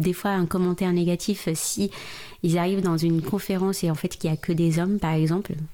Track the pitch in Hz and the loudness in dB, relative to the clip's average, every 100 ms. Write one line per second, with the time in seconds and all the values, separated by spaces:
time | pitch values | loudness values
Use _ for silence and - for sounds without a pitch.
0 | 160 175 208 196 170 190 180 175 185 175 | 0 0 0 0 0 2 0 2 2 2
1 | 175 175 - 196 - 160 - - 196 - | 2 0 -2 -2 -2 -4 -4 -2 -4 -4
2 | - - - - 175 170 175 196 185 160 | -14 -14 -16 -4 0 2 2 2 2 2
3 | 165 165 156 202 - 190 190 190 170 151 | 2 2 0 -4 -2 0 0 0 0 0
4 | 175 - 165 156 - 165 170 160 180 208 | -2 -4 -2 -2 0 2 2 2 2 0
5 | 170 160 156 170 208 160 156 | 0 2 2 0 -2 -6 -8